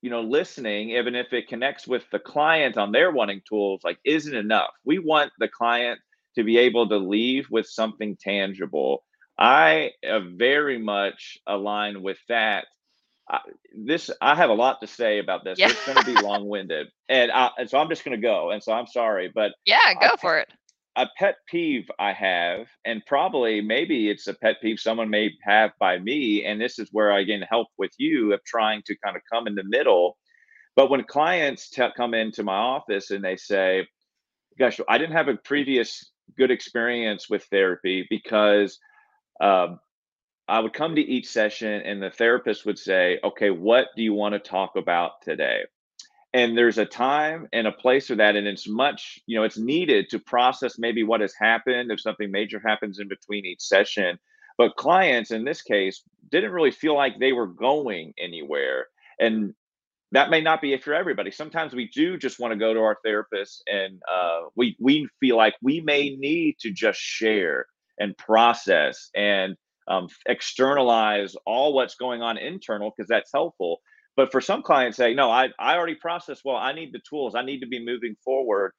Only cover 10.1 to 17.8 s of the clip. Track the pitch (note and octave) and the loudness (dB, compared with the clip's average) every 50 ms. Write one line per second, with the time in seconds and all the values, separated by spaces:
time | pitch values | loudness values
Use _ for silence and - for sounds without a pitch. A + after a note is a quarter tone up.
10.1 | G#2 G#2+ F#2+ F2+ F2+ F2 A#2 B2+ C#3 D3 D3 C#3+ C3 A#2 A2 G#2 G#2 G2+ G2+ G2 | -4 -4 -4 -6 -4 0 2 2 2 2 0 -2 -4 -4 -4 -4 -2 -2 -2 -2
11.1 | - - - - - - _ - G2+ G2+ G2 G#2 G#2 G#2 G#2 G#2 G#2 G2 F#2 G2 | -4 -8 -18 -20 -20 -16 _ -6 -6 -4 -4 -4 -4 -4 -4 -6 -6 -8 -8 -8
12.1 | F#2+ - _ _ A#2+ A#2 A2 A2 G2+ F2+ - _ _ _ _ _ _ _ _ _ | -8 -10 _ _ 0 0 2 2 0 -2 -6 _ _ _ _ _ _ _ _ _
13.1 | _ _ _ - - - - - - _ _ _ _ G#2+ A2 A#2+ D#3 E3+ - - | _ _ _ -6 -6 -6 -6 -8 -20 _ _ _ _ -14 -4 -4 -2 -2 -2 -8
14.1 | - - - B2+ D3 D#3+ F3 C3 A2 G#2+ A#2 C3+ B2+ - G#2+ G#2+ - - A#2+ A2 | -8 0 2 4 6 6 6 4 4 4 4 2 0 -2 -8 -18 -8 -2 0 0
15.1 | G#2+ G#2 G2 G2 F#2 E2+ - F#2+ F#2 - F#3 - - - - - - - - - | 0 0 -2 -4 -6 -6 -6 -8 0 2 2 2 2 0 -6 0 0 0 2 2
16.1 | - - - G2+ G2+ - G2+ G2+ G#2 G2+ F#2+ F2 E2 D2+ D2+ - _ _ _ _ | 0 0 0 0 -4 -4 -4 -4 -6 -8 -6 -6 -6 -6 -6 -10 _ _ _ _
17.1 | C3 C3 B2 A#2 - B2+ B2+ B2 - - B2+ A2 - C#3 | 2 4 4 4 4 2 2 2 0 -4 -10 -2 0 0